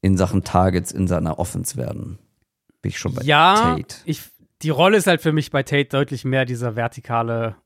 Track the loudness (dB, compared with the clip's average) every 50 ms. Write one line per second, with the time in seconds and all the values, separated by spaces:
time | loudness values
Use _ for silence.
0 | 2 2 2 4 2 2 0 -2 -2 0 0 2 2 4 2 0 -4 -4 -4 -2
1 | -2 0 0 0 -2 -2 -4 -4 -6 -6 -6 -8 -8 -8 -8 -8 -8 -8 -8 -10
2 | -10 -12 -14 -16 _ _ _ _ _ _ _ _ _ _ _ _ _ -8 -8 -6
3 | -6 -6 -6 -6 0 2 4 6 6 6 6 4 4 2 0 0 -4 _ -14 -16
4 | -6 -6 -6 -6 -6 -20 _ _ _ _ _ _ -4 -2 2 4 4 6 6 4
5 | 4 4 2 2 2 0 0 0 0 0 -2 -4 -2 0 0 0 0 0 0 -2
6 | 0 0 -4 -6 -4 -2 0 0 0 -2 -2 -4 -4 -6 -4 -2 -4 -4 -6 -8
7 | -10 -4 -2 -2 -2 0 -2 -2 -2 -4 -6 _ _